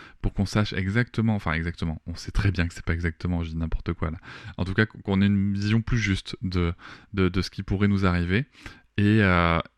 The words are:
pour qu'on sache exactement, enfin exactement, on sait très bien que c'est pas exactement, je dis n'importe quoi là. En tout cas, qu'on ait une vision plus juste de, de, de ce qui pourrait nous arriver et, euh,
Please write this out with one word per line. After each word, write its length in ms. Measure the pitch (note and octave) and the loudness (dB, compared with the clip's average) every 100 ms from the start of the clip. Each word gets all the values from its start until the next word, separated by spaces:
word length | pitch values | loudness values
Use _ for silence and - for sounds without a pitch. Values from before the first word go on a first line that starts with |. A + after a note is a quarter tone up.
| - - | -20 -6
pour 140 | - | -4
qu'on 120 | - G2 | -2 -2
sache 260 | A2 G#2+ | 0 -2
exactement, 640 | - F#2+ G#2+ A#2+ - A2+ G#2 | -2 -2 0 -2 0 0 0
enfin 160 | - | -2
exactement, 500 | D#2+ E2+ E2 E2+ D#2 - | -4 -4 -4 -6 -6 -10
on 100 | E2+ | -12
sait 160 | - | -6
très 180 | - G2+ | -2 0
bien 160 | F2+ F2 | 0 -2
que 80 | |
c'est 100 | - | -4
pas 100 | - | -4
exactement, 500 | E2 E2+ - F2+ F2 | -2 -2 -4 -4 -2
je 60 | E2 | -2
dis 60 | D#2+ | -4
n'importe 360 | E2 - - | -4 -4 -4
quoi 180 | E2+ E2+ | -4 -4
là. 80 | D#2+ - - - - | -8 -12 -18 -12 -6
En 80 | |
tout 100 | F2+ | -2
cas, 120 | F#2+ A2 | 0 0
qu'on 360 | - - F#2+ | -2 0 4
ait 40 | G2+ | 4
une 280 | G2+ G2 | 4 2
vision 260 | G2+ G2+ A2+ | 0 2 0
plus 180 | A2 A#2+ | 2 0
juste 380 | G#2 F#2+ - - | 2 0 -2 -8
de, 300 | F#2+ F2+ E2+ E2+ - - - | -4 0 0 -2 -10 -20 -8
de, 160 | G2+ F#2 | 0 2
de 120 | F#2 | 2
ce 100 | F2+ | -4
qui 120 | - | -4
pourrait 260 | G2 G2 G2+ | -4 2 2
nous 160 | G2 | 2
arriver 420 | F#2+ F2 F2 G2 C#3+ _ - - _ - | 2 0 0 -2 -2 _ -20 -20 _ 0
et, 260 | G2+ A2 | 4 4
euh, 380 | G2+ F2+ E2+ E2 - | 4 4 4 2 -2